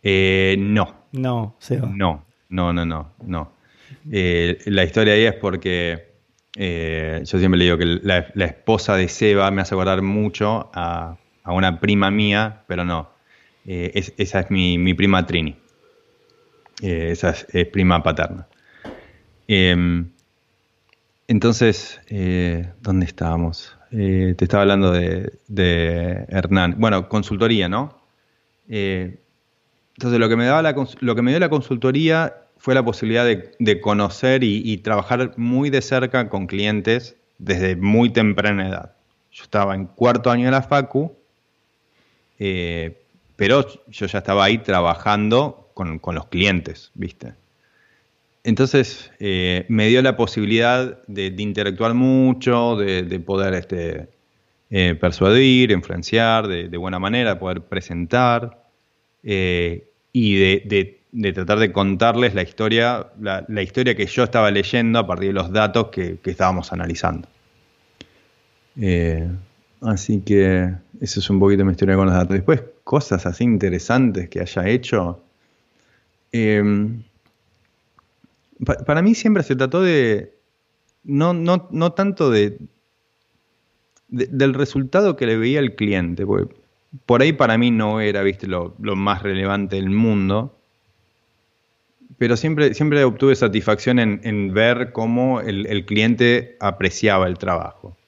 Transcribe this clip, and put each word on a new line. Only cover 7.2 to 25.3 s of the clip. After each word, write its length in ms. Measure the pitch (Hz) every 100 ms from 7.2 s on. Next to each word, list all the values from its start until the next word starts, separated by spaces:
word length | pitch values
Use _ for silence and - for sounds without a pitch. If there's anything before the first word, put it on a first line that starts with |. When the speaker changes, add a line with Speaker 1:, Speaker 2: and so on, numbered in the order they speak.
Speaker 1:
yo 140 | 71 95
siempre 200 | 92 90
le 60 |
digo 140 | 87 85
que 80 | 85
la, 400 | 87 98 90 82
la 100 | 101
esposa 520 | 87 - - 110 - 98
de 120 | 90
Seba 420 | - 110 101 98
me 120 | 98
hace 120 | 95
acordar 280 | 95 92 95
mucho 680 | 98 104 107 - 104 110 -
a, 420 | 90 85 85 82 85 _ _
a 100 | -
una 280 | 90 92 82
prima 300 | 101 101 98
mía, 520 | 104 104 101 110 107 -
pero 180 | 90
no. 260 | 87 82 78 _ _ _ _ _ -
Eh, 240 | 90 87
es, 180 | 101 92 -
esa 240 | 98 95
es 100 | 90
mi, 280 | 98 90 87
mi 160 | 90
prima 320 | 90 98 92 80
Trini. 300 | 85 78 71 _ _ _ _ _ _ _ _ _ _ _ -
Eh, 260 | 104 82 82
esa 180 | 87 90
es, 160 | 82 -
es 140 | 90 90
prima 360 | 98 92 85
paterna. 440 | 80 80 82 90 - _ _ _ - - - _ _ _ -
Em, 640 | 101 92 87 87 87 85 _ _ _ _ _ _ _ _ _ _ _ -
entonces, 720 | 110 117 117 120 - - - _
eh, 640 | 104 90 90 87 85 87 90
¿dónde 240 | 104 95 87
estábamos? 720 | - 82 82 85 85 - - _
Eh, 440 | 110 98 95 92 87
te 80 |
estaba 180 | 90 104
hablando 300 | 98 98 95
de, 400 | 87 87 87 98